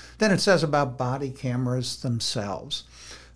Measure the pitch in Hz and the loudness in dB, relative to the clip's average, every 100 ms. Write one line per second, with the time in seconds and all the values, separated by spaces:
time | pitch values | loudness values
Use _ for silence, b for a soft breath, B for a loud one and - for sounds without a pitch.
0 | B B 214 185 - 180 156 147 139 120 | B B 2 4 6 4 4 2 0 0
1 | 123 135 139 127 131 123 127 127 123 - | -2 -2 -4 -4 -4 -2 0 -2 -2 -4
2 | 131 117 - 123 101 92 - - - B | -2 -2 -2 -2 -4 -6 -6 -10 -10 B
3 | B B B | B B B